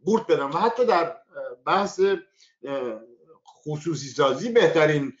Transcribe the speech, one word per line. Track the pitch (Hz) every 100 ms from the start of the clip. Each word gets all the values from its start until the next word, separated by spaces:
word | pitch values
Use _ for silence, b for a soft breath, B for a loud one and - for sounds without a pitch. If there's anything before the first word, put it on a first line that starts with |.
قورت | 151 220 -
بدن | 147
و | 139 165
حتی | 226 240
در، | 233 180 -
اه، | - _ - - - 147
بحث، | 185 202 - 196 185 - b b b
اه، | 135 135 123 110 120 _ _ - - _
خصوصی | 151 147 165 139 135
سازی | 123 139 127 233
بهترین، | 233 170 165 156 151 135 -